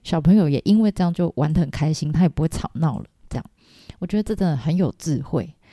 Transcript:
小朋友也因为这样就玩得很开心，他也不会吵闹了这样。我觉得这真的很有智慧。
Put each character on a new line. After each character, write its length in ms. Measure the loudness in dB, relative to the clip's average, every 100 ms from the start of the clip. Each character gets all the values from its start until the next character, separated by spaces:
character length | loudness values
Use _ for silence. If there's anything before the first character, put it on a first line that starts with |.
小 180 | -2 2
朋 140 | 4 6
友 120 | 4
也 140 | 2 2
因 160 | 2
为 100 | 2
这 120 | 2
样 80 | 0
就 220 | 0 -2 -2
玩 140 | 0
得 100 | 0
很 80 | -2
开 200 | -2 -2
心， 200 | -2 -2
他 100 | 2
也 80 | 2
不 140 | 2
会 40 | -4
吵 220 | -4 -8 -2
闹 240 | -2 -4
了 60 | -10 _ -12
这 100 | -12
样。 80 | -12 _ _ _ -20 -14
我 80 | -4
觉 120 | -4
得 40 |
这 140 | -2 -2
真 120 | -2
的 80 | -2
很 200 | -2 0
有 180 | -2 -4
智 220 | -4 -4
慧。 340 | -2 -4 -6 -12 _